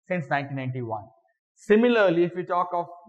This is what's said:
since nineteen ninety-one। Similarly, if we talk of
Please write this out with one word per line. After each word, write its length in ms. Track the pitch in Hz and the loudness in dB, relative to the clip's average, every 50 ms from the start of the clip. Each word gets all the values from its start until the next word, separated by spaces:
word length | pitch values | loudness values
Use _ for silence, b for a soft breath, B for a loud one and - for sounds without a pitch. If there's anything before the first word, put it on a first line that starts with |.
| _ - | _ -8
since 220 | 185 180 147 - | -6 -6 -4 -4
nineteen 260 | 151 143 139 139 139 | -4 -4 -4 -6 -8
ninety-one। 480 | 135 131 131 127 131 123 113 110 107 101 - _ _ _ _ _ _ _ _ _ | -8 -6 -6 -6 -6 -6 -6 -8 -8 -10 -14 _ _ _ _ _ _ _ _ _
Similarly, 680 | _ - - 202 220 233 247 240 226 208 185 170 170 175 | _ 0 4 4 6 6 4 4 4 4 4 4 4 2
if 120 | 175 170 | 0 -2
we 80 | 185 175 | -6 -6
talk 260 | - 180 175 185 180 | -2 -2 -2 -2 -2
of 140 | 175 175 170 - - - - | -4 -4 -6 -6 -12 -18 -18